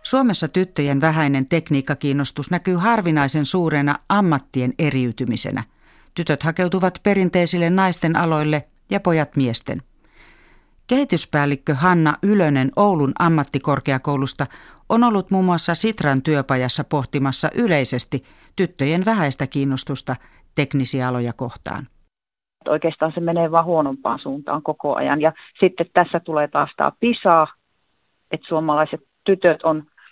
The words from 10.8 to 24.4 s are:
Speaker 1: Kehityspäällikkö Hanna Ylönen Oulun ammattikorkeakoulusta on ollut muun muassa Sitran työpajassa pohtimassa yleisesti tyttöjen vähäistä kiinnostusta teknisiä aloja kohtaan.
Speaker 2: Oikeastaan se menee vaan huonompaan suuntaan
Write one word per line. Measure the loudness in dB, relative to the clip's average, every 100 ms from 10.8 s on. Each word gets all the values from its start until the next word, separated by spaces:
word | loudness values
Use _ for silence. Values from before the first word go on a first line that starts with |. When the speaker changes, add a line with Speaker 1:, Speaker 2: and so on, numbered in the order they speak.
| -2
Speaker 1:
Kehityspäällikkö | 0 2 -2 0 0 0 -2 -2
Hanna | 0 2 4 2 2
Ylönen | 2 4 4 2 0 2
Oulun | 2 2 0 0
ammattikorkeakoulusta | 2 2 0 -4 -2 -2 -2 -2 -2 -4 -4 -6 -8 -8 -20 -20 _
on | 2
ollut | 4 2 0
muun | 0
muassa | 2 2 0
Sitran | 0 -2 0 0 0
työpajassa | 0 -2 0 -2 0 -4
pohtimassa | -2 -4 -2 -2 -2 0 -2
yleisesti | 0 0 2 0 -4 -4 -8 -8 _ -14 -4
tyttöjen | -4 -2 -2 0
vähäistä | 0 0 -2 -2 -4
kiinnostusta | -2 -2 -2 -6 -8 -8 -10 -10 _ _
teknisiä | -4 -2 -2 -2 -2 -2
aloja | -2 -4
kohtaan. | -6 -10 -10 -10 -10 -12 _ _ _ _ _ _ _ -4
Speaker 2:
Oikeastaan | -2 -2 -4 -4
se | -4
menee | -2 -2 0
vaan | 0
huonompaan | 2 0 0 -4 -6 -6
suuntaan | -8 -10